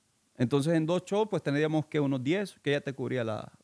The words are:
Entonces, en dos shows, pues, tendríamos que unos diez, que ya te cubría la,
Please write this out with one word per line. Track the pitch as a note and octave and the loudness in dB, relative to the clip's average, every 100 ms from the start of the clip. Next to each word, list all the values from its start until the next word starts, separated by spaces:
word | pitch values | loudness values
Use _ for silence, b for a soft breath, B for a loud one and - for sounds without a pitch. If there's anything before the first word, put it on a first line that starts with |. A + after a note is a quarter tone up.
| _ _ _ - | _ _ _ -2
Entonces, | A#2+ C#3+ D3+ | 2 2 4
en | E3 D#3 | 2 2
dos | F3+ | 0
shows, | - G3+ G#3+ | 0 -2 0
pues, | D#3+ | -2
tendríamos | D3+ C#3+ D#3 D#3 - | 0 0 2 0 0
que | D3+ | 0
unos | C#3 C3+ | 0 0
diez, | B2 F#3+ G3 - | 0 -2 -2 -6
que | C#3+ | -2
ya | C#3+ | -2
te | C#3+ | -2
cubría | C3+ A#2+ B2+ | -6 -4 -2
la, | A2 A2 - - | -2 -6 -8 -18